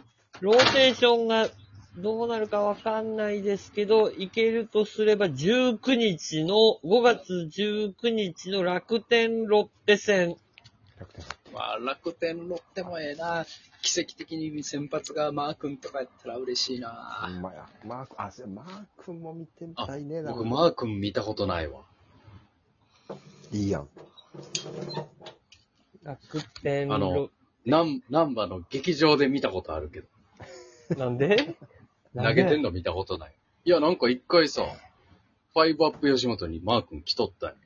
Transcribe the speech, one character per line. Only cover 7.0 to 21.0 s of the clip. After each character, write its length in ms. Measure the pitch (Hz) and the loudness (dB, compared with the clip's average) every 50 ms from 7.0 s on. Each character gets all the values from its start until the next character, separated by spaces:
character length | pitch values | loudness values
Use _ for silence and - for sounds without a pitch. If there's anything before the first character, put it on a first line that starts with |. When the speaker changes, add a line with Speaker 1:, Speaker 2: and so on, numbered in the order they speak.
Speaker 1:
月 460 | 233 240 220 180 - - 185 175 165 151 | 6 6 4 2 -2 -6 -6 -4 -6 -6
十 440 | - 190 208 208 208 214 214 202 | -4 -2 -2 -2 0 -2 -4 -4
九 180 | 185 _ 233 233 | -4 _ -2 0
日 400 | 226 220 202 175 160 - - 185 | 0 0 -2 -4 -6 -8 -8 -4
の 120 | 196 196 | -2 0
楽 400 | 175 175 180 180 - - 226 220 | 0 0 0 -2 -2 -2 -2 -2
天 440 | - - 240 233 226 226 226 226 220 | 2 2 4 4 4 2 0 -2 2
ロ 160 | 202 214 208 | 4 4 4
ッ 60 | 202 - _ _ _ | 4 0 _ _ _
テ 120 | 208 208 196 | 4 4 4
戦。 380 | - 208 202 185 175 170 170 - _ _ _ _ _ - _ _ _ _ _ - | 4 2 4 4 2 2 -2 -6 _ _ _ _ _ -20 _ _ _ _ _ -20
Speaker 2:
楽 140 | 92 - | -20 -18
天 120 | - 95 - | -18 -16 -16
ロ 60 | - | -16
ッ 40 | - | -16
テ。 160 | - _ - | -18 _ -14
Speaker 3:
ま 200 | 123 117 117 113 | -10 -8 -6 -6
あ、 60 | 110 113 | -6 -6
楽 340 | 120 135 139 - - 170 170 | -6 -6 -8 -6 -8 -10 -6
天 340 | - 170 165 165 170 170 180 | -6 -6 -6 -6 -8 -8 -8
ロ 80 | 170 | -10
ッ 60 | - - _ _ | -10 -10 _ _
テ 80 | 196 | -12
も 180 | 175 180 170 160 | -10 -10 -10 -8
え 120 | 151 147 | -8 -8
え 20 | 147 | -8
な。 280 | 160 165 170 170 165 156 - - - - _ _ _ | -8 -6 -4 -4 -4 -6 -8 -14 -20 -20 _ _ _
奇 180 | - - - 175 | -4 -2 -2 -2
跡 140 | 156 - - | -4 -6 -10
的 220 | - 156 - 160 | -16 -12 -10 -8
に 260 | 160 156 156 151 151 | -6 -6 -6 -8 -8
先 260 | 139 - 147 139 147 143 | -8 -8 -8 -8 -6 -6
発 240 | 156 151 - - | -6 -6 -6 -6
が 180 | - 156 151 151 | -4 -4 -2 -2
マ 180 | 147 143 143 151 | -2 -4 -6 -6
ー 40 | 147 | -6
君 220 | - - 139 143 | -8 -8 -8 -8
と 140 | 131 - - | -10 -12 -10
か 100 | - 135 | -10 -10
や 60 | 127 | -10
っ 20 | - _ _ | -10 _ _
た 60 | - 123 | -14 -12
ら 80 | 117 | -10
嬉 260 | 127 131 127 123 - | -8 -6 -4 -4 -4
し 140 | - 131 127 | -4 -4 -6
い 40 | 123 | -8
な。 100 | 120 117 117 117 120 117 110 104 | -8 -10 -12 -14 -14 -12 -10 -10
Speaker 2:
ほ 60 | 107 95 | -8 -8
ん 140 | 90 90 | -8 -8
ま 100 | 90 92 | -10 -10
や。 160 | 87 85 90 - - _ 107 | -12 -14 -20 -20 -20 _ -14
マ 200 | 107 123 131 131 | -12 -12 -12 -12
ー 20 | |
君、 100 | - - - | -12 -10 -10
あ、 120 | 104 98 | -10 -10
そ 140 | - 123 127 | -12 -14 -14
う 40 | 101 | -14
や、 60 | 95 | -14
マ 80 | 107 | -14
ー 220 | 143 185 190 208 202 - _ - | -14 -16 -16 -18 -20 -20 _ -20
君 220 | - 185 170 165 | -16 -16 -16 -14
も 140 | 165 160 160 | -14 -14 -14
見 120 | 165 160 | -14 -16
て 200 | - _ _ 170 | -18 _ _ -18
み 80 | 165 170 | -14 -12
た 220 | - - 139 139 147 | -10 -10 -10 -10 -10
い 60 | 143 | -10
ね、 160 | 143 160 165 | -10 -10 -8
Speaker 3:
あ、 20 | |
Speaker 2:
な 80 | 156 143 | -8 -8
ん 20 | 123 | -8
か。 40 | 120 | -6
Speaker 3:
僕、 100 | 113 113 | -4 -2
マ 200 | 127 151 175 165 | 0 2 2 2
ー 40 | |
君 280 | - - 123 110 104 98 | 2 0 -4 -4 -4 -4